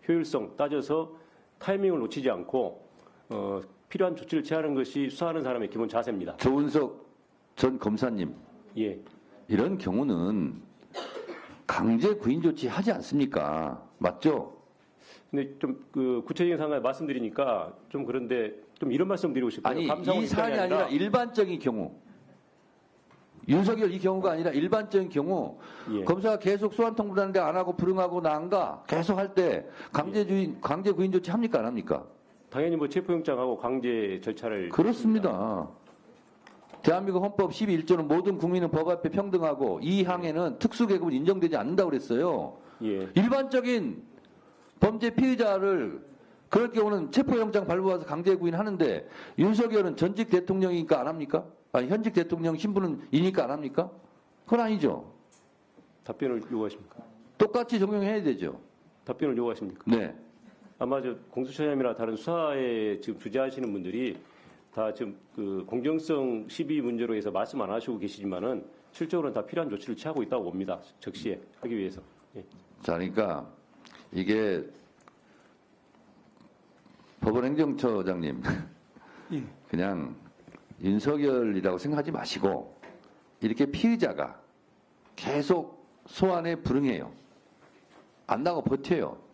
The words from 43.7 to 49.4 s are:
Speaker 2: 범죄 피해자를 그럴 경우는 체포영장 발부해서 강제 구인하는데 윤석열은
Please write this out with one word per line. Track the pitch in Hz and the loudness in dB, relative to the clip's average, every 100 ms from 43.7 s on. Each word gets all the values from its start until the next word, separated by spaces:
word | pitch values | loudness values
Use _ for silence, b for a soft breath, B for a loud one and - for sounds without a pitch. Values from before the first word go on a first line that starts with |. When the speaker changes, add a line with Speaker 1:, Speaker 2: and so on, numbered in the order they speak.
| 240 139 87 - - - b b b b - | 0 -2 -8 -14 -20 -20 b b b b 0
Speaker 2:
범죄 | 202 220 233 | 2 2 0
피해자를 | 233 262 247 220 196 196 180 107 67 - B B B B | 2 2 4 2 2 2 2 0 -6 -14 B B B B
그럴 | 202 240 | 4 4
경우는 | 226 208 202 151 | 2 2 2 2
체포영장 | - 277 240 220 208 180 | 2 4 2 2 2 2
발부해서 | 175 190 180 | 2 2 0
강제 | 151 151 175 185 | -2 0 2 4
구인하는데 | 170 165 214 185 147 82 - B B | 2 0 -2 2 2 2 -4 B B
윤석열은 | - | 2